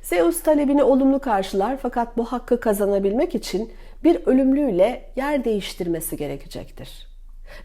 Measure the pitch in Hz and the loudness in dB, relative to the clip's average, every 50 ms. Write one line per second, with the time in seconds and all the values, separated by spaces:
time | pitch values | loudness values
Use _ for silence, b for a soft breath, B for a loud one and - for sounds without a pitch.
0 | - - - 359 339 339 330 - - 320 302 294 294 262 285 285 277 - 277 262 | -4 -2 0 2 2 2 2 2 2 2 4 4 4 4 4 4 6 6 4 6
1 | 277 269 269 277 - 262 220 196 196 190 - 190 190 226 269 262 - 247 240 247 | 6 4 2 2 0 0 0 0 0 0 0 0 0 0 -2 -4 -4 -4 -2 -2
2 | 233 233 - 233 233 233 262 240 - - 247 233 - 233 208 202 208 196 202 196 | -4 -2 -2 -4 -4 -2 -4 -8 0 0 0 2 2 0 0 2 2 2 2 2
3 | 196 196 202 247 320 349 - 233 - - - 185 226 B B B B B B B | 2 2 2 2 0 0 -2 -6 -6 -4 -4 -4 -4 B B B B B B B
4 | - 311 330 - - - 254 262 269 262 269 285 294 262 190 175 185 226 247 - | 4 4 4 4 2 2 4 4 6 4 4 4 2 2 4 4 4 2 2 -4
5 | - - - - 269 269 302 277 240 233 220 202 185 - - - 185 175 165 160 | -12 -10 -8 -4 -2 0 -2 0 0 0 -2 -2 -2 -6 -8 -6 -4 -2 -2 -4
6 | 156 - - 143 147 143 139 139 - - - 120 120 - - - 131 - - - | -4 -8 -6 -6 -6 -6 -6 -10 -12 -12 -12 -12 -12 -12 -14 -16 -16 -16 -16 -18
7 | - - - - - - - - B B B B B | -18 -18 -18 -18 -18 -18 -18 -18 B B B B B